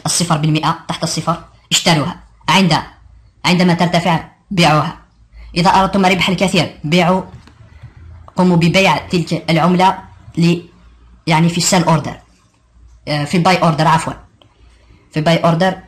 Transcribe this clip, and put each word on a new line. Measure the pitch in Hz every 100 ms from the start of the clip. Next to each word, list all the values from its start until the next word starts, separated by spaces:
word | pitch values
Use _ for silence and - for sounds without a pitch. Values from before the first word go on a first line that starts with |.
| 147
الصفر | - 175 151
بالمئة، | 156 156 147 294 -
تحت | -
الصفر، | 160 - - 170 - _ -
اشتروها. | - 190 156 151 - - _ -
عند، | 175 190 147 - - - - _ _ 151
عندما | 175 185
ترتفع | 170 170 175 185 165 - _ -
بيعوها. | 185 165 151 151 - _ _ _ - - 170
إذا | 175
أردتم | 190 190 202 185
ربح | 190 202
الكثير | 180 185 180 127 -
بيعوا، | 151 175 170 190 190 - - - - - - - - - - -
قوموا | 180 170
ببيع | 170 185 190 147
تلك | - 180 160 165 -
العملة | 165 170 180 185 185 - - - -
ل-، | 170 170 - - - _ _ - -
يعني، | 160 165
في | 170
السيل | - 185
أوردر، | 160 160 117 - _ _ _ _ _ _ - - -
آه، | 147
في | 143 180
الباي | 175 180
أوردر، | 165 151 160
عفوًا، | 160 135 - - _ _ _ - _ _ _ _
في | 156
الباي | 151 165
أوردر، | 170 165 185 180